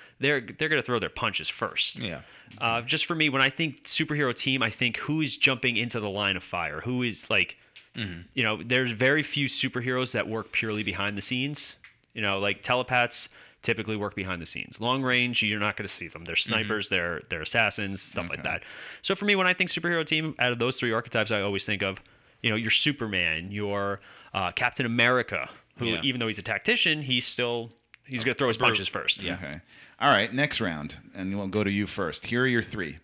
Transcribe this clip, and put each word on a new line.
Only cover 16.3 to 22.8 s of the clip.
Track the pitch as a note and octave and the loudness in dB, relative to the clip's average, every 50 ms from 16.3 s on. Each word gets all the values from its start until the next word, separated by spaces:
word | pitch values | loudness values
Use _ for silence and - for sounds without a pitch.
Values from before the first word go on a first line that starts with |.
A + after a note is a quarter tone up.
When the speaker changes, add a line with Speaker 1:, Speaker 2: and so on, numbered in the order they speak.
| E2 | -2
Speaker 2:
Mm-hmm. | - - - A#2 | -2 0 0 0
Speaker 1:
snipers, | A2 A2 G2+ A2 G#2+ F#2+ - | -2 0 0 -2 -2 -2 0
they're, | G2 F#2 F2 F2 E2+ D#2 - - | 0 0 0 0 -2 -4 -6 -6
they're | F2+ E2 | -6 -6
assassins, | D#2+ - - A#2+ A2+ G#2 - - G#2 G2 G2 F#2+ | -4 0 2 2 2 2 2 -2 -4 -4 -4 -6
stuff | - - - - F2 D#2+ | -8 -6 -6 -6 -6 -6
like | - C#2+ | -6 -6
Speaker 3:
Okay. | C#2 - | -6 -6
Speaker 1:
that. | - - - - - - - - - - | -6 -6 -8 -12 -16 -16 -14 -14 -14 -6
So | - - G3+ | -2 -2 -2
for | - G3+ | 0 2
me, | G#3 G3+ | 2 4
when | F#3+ F#3 F3+ | 4 4 4
I | F3+ | 4
think | - F#3+ E3+ | 2 0 -2
superhero | - - E3 F3 F3 E3 D#3+ | -2 -2 0 0 2 0 0
team, | D#3 D#3+ D#3 D#3 D#3+ C#3+ - | 2 0 0 0 0 0 2
out | B2 B2 | 2 2
of | B2 A#2+ | 2 2
those | A#2+ B2 C3 - | 2 0 0 2
three | - A#2+ A2 | 0 2 2
archetypes, | A2+ A#2+ - - A#2 G#2+ G2+ | 2 0 0 2 2 2 2
I | A2+ G#2 | 2 2
always | G2 G#2 G2+ F#2+ - | 2 2 0 0 0
think | - G#2+ F#2+ | 0 -2 0
of, | G2+ G2 F#2+ - - - - _ _ _ _ _ - | 0 -2 -2 -4 -8 -18 -20 _ _ _ _ _ 0
you | A#2 | 0
know, | G#2+ | 2
your | A2 A#2 G#2+ | 2 2 2
Superman, | - - | 2 2